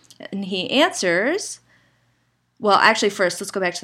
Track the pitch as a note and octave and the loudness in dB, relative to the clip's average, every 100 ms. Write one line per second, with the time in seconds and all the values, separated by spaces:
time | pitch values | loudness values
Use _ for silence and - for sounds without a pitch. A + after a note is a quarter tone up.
0 | _ - - G3 F#3+ F#3+ F3+ C4 F4+ F#4 | _ -20 -10 -8 -6 -6 -2 0 0 0
1 | F#3 F3 A#3+ F#4+ - - _ _ _ _ | -2 0 0 -2 -6 -14 _ _ _ _
2 | _ _ _ _ _ _ G#3 F#3+ G#3 A3+ | _ _ _ _ _ _ 2 6 6 4
3 | G#3 G3+ F3+ F3 G3+ G3+ F3+ F3 | 0 0 -2 -2 -6 -4 -4 -4